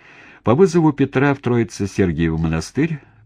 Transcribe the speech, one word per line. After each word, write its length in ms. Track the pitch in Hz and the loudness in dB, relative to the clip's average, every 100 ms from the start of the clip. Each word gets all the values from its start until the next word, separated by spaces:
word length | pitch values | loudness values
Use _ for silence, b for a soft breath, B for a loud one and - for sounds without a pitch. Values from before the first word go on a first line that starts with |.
| B B B B | B B B B
По 120 | - | 0
вызову 380 | 127 190 170 156 | 2 4 4 2
Петра 400 | 143 135 143 143 | 2 -2 0 0
в 60 | 139 | 0
Троице-Сергиев 1000 | - 120 110 - 98 - 95 78 82 80 | -2 0 -2 -4 -6 0 0 0 -2 0
монастырь 600 | 80 82 - - 160 156 b b | -2 -2 -4 -4 -4 -4 b b